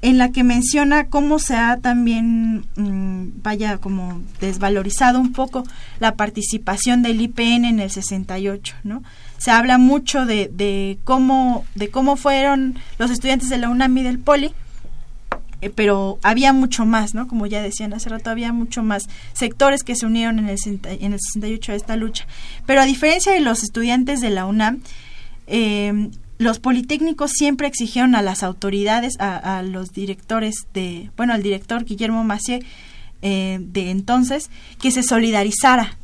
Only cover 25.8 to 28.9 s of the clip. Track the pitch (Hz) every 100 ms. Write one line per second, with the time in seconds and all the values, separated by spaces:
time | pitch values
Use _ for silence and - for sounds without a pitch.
25.8 | 208 208 208 - - - 233 226 254 254
26.8 | 247 302 320 302 294 - 285 269 285 285
27.8 | 233 247 254 240 196 190 185 185 196 196
28.8 | 202